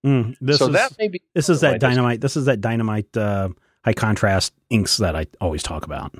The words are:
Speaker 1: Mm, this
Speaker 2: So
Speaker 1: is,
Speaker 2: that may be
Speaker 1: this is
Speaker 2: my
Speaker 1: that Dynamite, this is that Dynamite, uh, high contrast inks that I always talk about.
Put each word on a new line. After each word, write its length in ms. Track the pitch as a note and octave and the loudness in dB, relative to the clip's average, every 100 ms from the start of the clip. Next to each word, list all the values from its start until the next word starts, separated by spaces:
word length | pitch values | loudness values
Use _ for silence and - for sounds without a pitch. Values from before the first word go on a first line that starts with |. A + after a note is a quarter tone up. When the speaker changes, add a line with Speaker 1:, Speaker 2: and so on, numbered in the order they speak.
| C#3 | 2
Speaker 1:
Mm, 300 | C3+ A2+ C3 | 2 0 -4
this 180 | C3 D3 | -6 0
Speaker 2:
So 80 | C3 | 0
Speaker 1:
is, 40 | |
Speaker 2:
that 220 | D#3+ C4 - | 2 0 -2
may 100 | G#3 | -6
be 140 | F3 _ | -6 _
Speaker 1:
this 140 | F3 D#3 | -4 0
is 140 | D#3 | 2
Speaker 2:
my 100 | D3+ | 2
Speaker 1:
that 80 | B2 | 2
Dynamite, 400 | C3 B2 B2 A#2+ | 2 2 2 0
this 160 | C3+ D#3 | -2 0
is 100 | C3+ | 0
that 140 | A2+ | 0
Dynamite, 560 | A#2 A2+ A2 G#2+ G#2 A2+ | 0 -2 0 -2 -4 -2
uh, 320 | G#2 G2+ F#2+ - _ _ | 0 0 -2 -6 _ _
high 80 | - | -2
contrast 580 | A2 A2 G#2 G#2 F#2+ - _ _ | 0 2 2 2 2 0 _ _
inks 260 | A2 F#2 - | 0 2 0
that 160 | G2 D#2+ | 0 -2
I 100 | D#2 - | -6 -4
always 220 | F#2 D2+ | -4 -4
talk 220 | - D#2 | -6 -8
about. 300 | D2+ C#2+ C#2 | -8 -8 -10